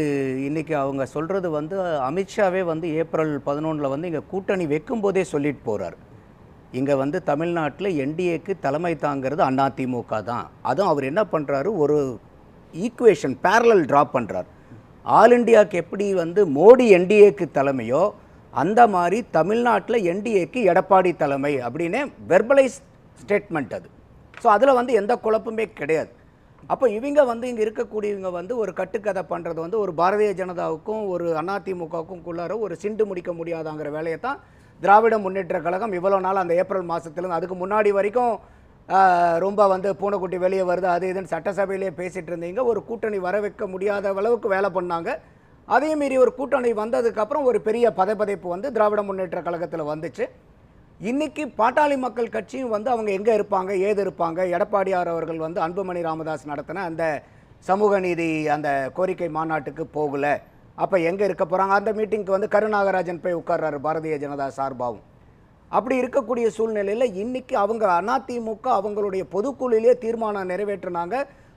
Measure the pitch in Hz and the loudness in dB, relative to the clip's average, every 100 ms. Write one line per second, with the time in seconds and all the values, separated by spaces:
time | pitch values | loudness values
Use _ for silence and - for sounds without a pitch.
0 | 151 143 135 131 139 156 151 151 139 135 | 0 0 -2 -4 -4 -4 -2 -2 -2 -2
1 | 131 147 165 196 180 151 156 196 180 151 | -4 -4 -4 -2 -2 -4 -4 -4 -2 -2
2 | 131 170 190 - 196 185 175 160 170 156 | -2 -2 -4 0 2 2 0 -2 -2 -2
3 | 165 160 156 143 143 143 156 156 139 139 | -2 0 0 -2 -2 -2 -2 -2 -2 -4
4 | 180 151 - 185 196 190 165 156 - 233 | -4 -6 -6 -8 -2 -2 0 -2 -2 -2
5 | 196 190 180 151 147 135 120 101 87 - | 0 0 0 -2 -2 -2 -4 -4 -6 -10
6 | - - - - - - - 127 139 135 | -20 -20 -20 -20 -20 -20 -12 -4 0 0
7 | 139 180 165 143 165 170 151 - 196 156 | 0 -2 -2 -2 -2 -2 -4 -4 -4 -2
8 | 135 156 180 160 180 190 139 147 180 156 | -2 -2 -2 -2 -4 -4 -2 -2 -2 -2
9 | 151 139 127 156 151 131 135 - 127 123 | -2 -2 -4 0 2 2 0 0 -4 -4
10 | - 110 101 120 82 - 110 139 196 147 | -4 -6 -4 -8 -8 -10 -4 0 2 0
11 | 135 175 202 160 143 139 147 208 147 151 | 0 -2 -2 -2 -2 -2 -2 0 2 2
12 | 135 117 - - - - - 160 233 - | 0 -4 -14 -20 -20 -20 -16 -8 -8 4
13 | 240 180 143 127 180 220 233 208 143 143 | 6 6 2 0 2 4 6 6 6 4
14 | 147 131 104 92 87 - - - - - | 4 2 -2 -6 -8 -14 -20 -20 -20 -12
15 | - 117 220 240 233 220 208 175 170 196 | 2 6 8 8 6 6 6 0 -6 -4
16 | 202 190 165 180 185 135 196 254 240 180 | -2 0 0 2 2 6 10 10 10 8
17 | 180 214 202 202 165 147 139 135 113 139 | 8 8 8 8 0 0 0 0 0 2
18 | 202 - - - - 117 160 226 233 180 | 0 -2 -16 -20 -8 -2 2 6 6 6
19 | 175 214 - 165 165 226 240 208 - 240 | 0 0 0 0 2 2 2 2 0 0
20 | 175 185 220 208 160 247 196 175 185 190 | 0 -2 0 0 0 0 4 4 4 4
21 | 180 156 147 139 143 139 120 156 170 226 | 4 0 -2 0 -2 -2 -4 -4 -4 -4
22 | 285 - 104 180 220 277 262 - - - | -6 -10 2 2 6 4 4 0 -16 -20
23 | - - 127 - - 160 120 98 - - | -20 -20 -2 -2 -2 -6 -4 -8 -12 -20
24 | - - - - 233 208 277 254 247 226 | -20 -20 -20 -2 2 4 6 4 4 0
25 | 202 240 220 220 214 220 208 - 147 156 | 2 0 0 -2 -2 -6 -6 -6 -2 -2
26 | 117 - - _ _ - - 175 254 208 | -2 -10 -20 _ _ -20 -6 0 0 0
27 | 277 285 254 233 247 233 214 220 233 214 | 0 4 4 0 -4 -2 -2 -2 -6 -4
28 | 208 202 185 175 180 247 202 170 185 226 | -4 -4 -6 -6 -6 -4 -4 -4 -6 -4
29 | 202 190 180 175 170 165 165 220 196 160 | -4 -4 -6 -8 -6 -8 -4 -2 -2 2
30 | 175 208 208 180 185 175 165 156 214 220 | 2 4 0 0 -6 -4 -4 -6 -6 -6
31 | 208 175 170 160 170 196 190 180 160 170 | -4 -4 -2 -2 -2 -6 -6 -8 -6 -8
32 | 165 180 165 170 170 214 202 165 208 214 | -8 -12 -10 -8 -6 -6 -6 -6 -6 -2
33 | 208 180 175 165 165 165 160 156 147 151 | -2 -2 -8 -8 -6 -6 -6 -8 -8 -6
34 | 165 160 247 285 - - - - 175 208 | -6 -4 -6 -8 -12 -20 -20 -4 6 8
35 | 226 220 190 190 175 185 160 185 226 180 | 8 2 0 -4 -4 -4 -2 -2 -4 -2
36 | 185 196 185 196 165 170 185 190 175 165 | 0 2 2 0 0 0 0 -4 -4 -6
37 | 165 151 185 165 175 185 185 214 208 196 | -6 -8 -4 -4 -4 -6 -2 2 2 2
38 | 196 226 240 202 - - - - - 190 | 0 0 0 -2 -8 -20 -20 -20 -2 4
39 | 190 175 175 170 190 208 202 190 196 180 | 6 6 4 2 0 2 4 4 0 -2
40 | 196 202 180 180 185 190 180 175 185 175 | -2 -2 -4 -2 0 0 0 0 0 0
41 | 185 185 180 165 180 190 190 196 190 160 | 0 -4 -6 -6 -4 -2 -2 -2 -6 -6
42 | 180 185 165 175 170 196 247 208 - 226 | -8 -10 -10 -8 -8 -2 -2 -2 -4 -8
43 | 220 202 180 202 208 - 202 185 202 202 | -6 -4 -2 -2 -4 -6 -8 -4 -2 -2
44 | 196 196 214 240 220 190 196 185 175 170 | -2 -2 0 0 0 0 0 -2 -4 -4
45 | 175 311 - - _ _ - 262 302 302 | -4 -8 -10 -20 _ _ 0 0 2 -2
46 | 277 262 240 - 269 269 240 208 214 254 | 0 4 2 2 -2 -2 0 -2 -2 -2
47 | 233 214 214 294 262 214 214 226 226 175 | -2 -2 -2 0 0 0 0 2 2 2
48 | 190 208 208 190 175 175 269 220 214 208 | 0 0 -2 -4 -6 -6 -6 2 2 2
49 | 202 190 180 185 165 170 170 165 147 151 | -2 -4 -6 -4 -6 -6 -6 -6 -6 -6
50 | 160 185 240 - _ - - - - - | -8 -6 -8 -8 _ -20 -20 -20 -20 -10
51 | 185 269 311 294 285 - 226 254 294 277 | -4 -2 -4 -6 -8 0 0 4 2 2
52 | 247 226 226 220 185 254 254 208 220 233 | -2 -4 -6 -6 -8 -8 -4 -4 -2 -2
53 | 214 190 208 214 202 196 190 196 196 202 | 0 0 2 2 0 -2 -2 -2 0 0
54 | 185 - 170 165 185 175 202 208 190 180 | -2 -2 -4 -2 -2 -2 -2 -2 0 -2
55 | 175 165 165 165 160 180 165 180 185 175 | -2 -4 -4 -6 -6 -4 -4 -4 -6 -4
56 | 165 160 160 156 147 147 143 175 175 160 | -4 -4 -6 -8 -8 -10 -8 -8 -8 -4
57 | 160 139 - - - - - 196 208 196 | -4 -4 -8 -20 -20 -14 -2 2 4 2
58 | 180 170 165 156 151 147 147 139 131 147 | 0 -2 -2 -2 -2 -2 0 -2 -2 -2
59 | 190 170 175 156 160 160 139 147 160 147 | -2 -2 -6 -4 -4 -4 -6 -10 -8 -4
60 | 151 139 143 139 - - - - 170 190 | -4 -2 0 -2 -6 -20 -20 -6 -2 0
61 | 165 196 202 170 180 185 196 196 208 208 | 0 0 -2 0 -2 0 2 2 0 -2
62 | 214 208 185 190 208 208 214 208 196 185 | -2 -2 -2 -2 0 0 2 0 2 0
63 | 175 175 185 170 - 165 156 143 143 160 | -2 -4 -4 -4 -2 -2 -2 -4 -4 -4
64 | 160 151 143 143 139 127 135 123 123 101 | -4 -6 -6 -6 -6 -4 -6 -4 -6 -8
65 | - _ - _ _ _ _ 185 220 254 | -14 _ -20 _ _ _ _ -4 0 -2
66 | 247 - 214 240 226 - 226 214 196 220 | 0 -2 -2 -2 -2 0 -2 -2 -2 0
67 | 254 185 233 254 254 247 208 233 208 175 | -2 -2 -6 -8 -4 -2 0 0 2 2
68 | 202 262 - 240 220 220 262 220 208 208 | 0 -4 -4 -8 -6 -8 -2 -2 -2 -4
69 | 208 190 - 180 254 254 254 220 226 247 | -4 -4 -4 -4 -4 -4 0 2 4 2
70 | 220 226 220 202 185 180 208 196 185 175 | 0 -4 -4 -4 -4 -4 -4 -6 -6 -6
71 | 175 247 277 - - | -4 -6 -6 -12 -20